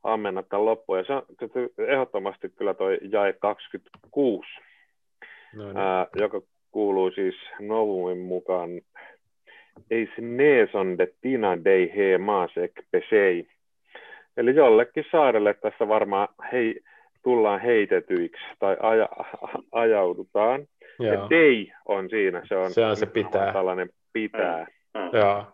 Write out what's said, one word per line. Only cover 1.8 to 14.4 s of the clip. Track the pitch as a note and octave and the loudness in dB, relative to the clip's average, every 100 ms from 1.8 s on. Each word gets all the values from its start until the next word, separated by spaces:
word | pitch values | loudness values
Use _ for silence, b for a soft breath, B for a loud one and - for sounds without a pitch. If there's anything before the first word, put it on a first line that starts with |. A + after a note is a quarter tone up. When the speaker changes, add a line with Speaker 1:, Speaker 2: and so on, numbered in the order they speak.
| A2 | -2
Speaker 1:
ehdottomasti | C#3 B2+ G2+ G2 F#2+ F#2+ | -2 -2 -4 -6 -8 -16
kyllä | _ G2+ | _ -6
toi | F#2 F#2+ F#2 | -2 -2 -2
jae | G2 G#2 G2+ | -2 -2 -2
kaksikymmentäkuusi, | - G#2 G#2 - F#2+ _ - _ - C3+ F#2+ - - b b b _ _ _ B B B | -2 -4 -4 -12 -16 _ -20 _ -2 0 -2 -8 -20 b b b _ _ _ B B B
Speaker 2:
No | G#2+ | -16
niin. | G2+ F#2+ | -10 -4
Speaker 1:
ää, | G2 F#2 F2+ F#2+ | 0 0 -2 -2
joka | G#2 G2 - _ _ | -4 -4 -12 _ _
kuuluu | G#2+ G#2 F#2+ F#2 | -4 0 2 0
siis | F#2 F#2+ F#2 - - | -2 -4 -6 -16 -14
Novumin | G#2 A2 G#2+ F#2+ F2+ F2+ | -6 -2 -2 -2 -4 -6
mukaan: | F2+ F2+ - F#2 F2 F2 _ B B B _ _ _ b b - _ | -6 -8 -4 -4 -4 -12 _ B B B _ _ _ b b -20 _
"Eis | A#2 G#2+ - | -4 -4 -8
ne | A#2 A#2+ D3 C3 G#2 | -8 2 6 6 4
som | G#2 F#2+ F2+ | 2 -2 0
det | F#2 _ | -2 _
tina | B2 C3 G#2 F2 | -4 0 0 2
dig | E2+ F#2+ F2 G2+ | 4 4 2 2
he | G2 F#2 | 2 2
maasek | G2 G2+ F2 - F2+ - - | 2 -2 -2 -4 -8 -8 -4
pesei." | F#2 - A2 G2 F2 - _ _ _ B B B B B | -4 2 2 4 0 -6 _ _ _ B B B B B
Eli | - | -2